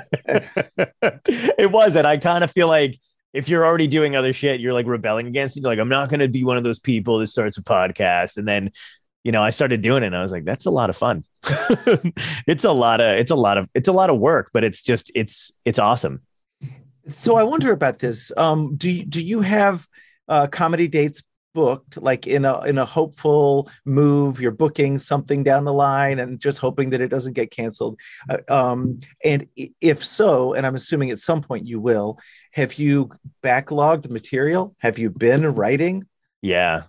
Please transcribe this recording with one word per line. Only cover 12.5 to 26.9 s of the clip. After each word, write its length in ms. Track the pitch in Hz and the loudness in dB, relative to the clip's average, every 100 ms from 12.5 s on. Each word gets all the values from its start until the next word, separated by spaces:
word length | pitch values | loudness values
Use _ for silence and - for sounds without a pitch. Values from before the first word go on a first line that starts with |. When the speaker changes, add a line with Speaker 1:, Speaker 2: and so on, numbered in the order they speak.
| 160 | 0
Speaker 1:
a 80 | 208 | 2
lot 300 | 135 117 113 | 4 4 4
of, 160 | 113 98 | 4 2
it's 140 | 120 | 2
a 40 | 151 | 2
lot 220 | 104 101 | 2 2
of, 100 | 95 | 0
it's 140 | - 190 | -2 2
a 40 | |
lot 180 | 185 185 | 4 4
of 80 | 123 | 4
work, 300 | 131 147 - | 2 2 0
but 100 | 117 | 0
it's 180 | 110 - | 0 -2
just, 300 | - 117 - | -2 -2 -2
it's, 380 | 113 110 - - - 120 | -6 -6 -8 -18 -8 -4
it's 140 | 110 | 2
awesome. 420 | 104 120 73 67 _ _ _ _ 139 - _ _ - | 2 2 -2 -8 _ _ _ _ -18 -18 _ _ -18
Speaker 2:
So 280 | - 233 226 | -4 2 4
I 60 | |
wonder 280 | 220 320 262 | 4 2 0
about 280 | 185 135 - | 2 0 -2
this. 320 | 123 113 - - | -4 -6 -6 0
Um, 380 | 160 156 151 143 | 2 2 -2 -4
do 140 | 180 | -4
y-, 160 | 180 - | -4 -4
do 140 | 165 | -8
you 180 | 165 226 | -4 -2
have 460 | 190 214 202 175 - _ _ _ - | 0 2 2 0 -8 _ _ _ -2
uh, 180 | 151 143 | 0 0
comedy 400 | 156 165 170 170 | 0 0 0 0
dates 340 | 151 147 - - _ _ 160 | 0 0 -4 -16 _ _ 0
booked, 420 | 135 135 _ - | 0 0 _ -6
like, 300 | 131 127 - | -2 -2 0
in 180 | 139 139 | 0 2
a, 160 | 131 | 0
in 160 | - 135 | -2 -2
a 80 | 127 | 0
hopeful 840 | 156 160 - 151 147 143 139 139 - | -2 -2 -2 2 4 4 2 -2 -8
move, 560 | 139 135 147 143 143 127 | -2 2 4 4 0 -2
you're 120 | 123 | -4
booking 460 | 107 156 151 139 139 | 0 -2 0 -2 -2
something 440 | - 143 - 143 | -4 -4 -2 -2
down 220 | 139 139 143 | 2 2 2
the 80 | |
line 460 | 139 139 139 139 135 | 0 2 2 0 -2
and 200 | 123 123 | -6 -6
just 200 | 143 139 | -6 -2
hoping 320 | 127 135 131 | -4 -2 -2